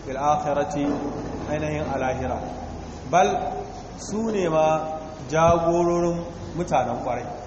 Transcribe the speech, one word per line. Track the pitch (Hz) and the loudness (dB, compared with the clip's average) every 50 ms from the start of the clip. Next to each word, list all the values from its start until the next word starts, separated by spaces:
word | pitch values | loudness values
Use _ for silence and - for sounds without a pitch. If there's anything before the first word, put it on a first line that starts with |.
| - | -8
"fil | 139 127 | -8 -6
akhirati", | 131 143 147 151 147 - 147 143 143 143 - 147 147 143 143 135 - 147 147 147 - - - - - - 147 | 0 2 2 2 2 2 0 2 2 0 0 0 0 0 0 0 -2 -4 -6 -6 -6 -8 -8 -8 -8 -4 -4
ainihin | 151 151 151 151 151 151 156 139 139 | -2 -2 -2 -2 -2 -2 -2 -2 -2
a | 135 | -2
lahira. | 131 127 127 127 127 123 120 117 - - - - - - - - - - - - - 127 | 0 -2 -2 -2 -2 -4 -4 -4 -6 -8 -8 -10 -10 -10 -10 -10 -10 -12 -12 -12 -4 2
Bal | 151 180 196 208 196 - - - - 427 403 - - - - - - - | 6 6 6 6 4 0 -2 -4 -4 -6 -8 -10 -12 -12 -12 -14 -12 -12
su | - - 202 214 226 226 | -8 -6 -4 -2 -2 0
ne | 214 196 180 165 | 0 0 2 4
ma | 160 156 156 156 156 156 151 - - - - - - - 139 127 | 4 4 6 4 4 2 0 -4 -6 -8 -10 -12 -12 -12 -8 0
jagororin | 151 160 165 170 170 170 170 170 170 175 175 170 175 175 175 170 170 170 170 170 - - - - - | 2 6 6 6 6 6 4 4 4 4 4 4 4 4 2 2 0 -2 -4 -8 -10 -10 -12 -8 -4
mutanen | 160 175 - 160 135 117 104 120 123 | -4 -2 2 2 2 2 2 -2 -2
kwarai. | 120 127 120 120 120 120 - - - | -2 -2 -4 -4 -4 -8 -10 -10 -10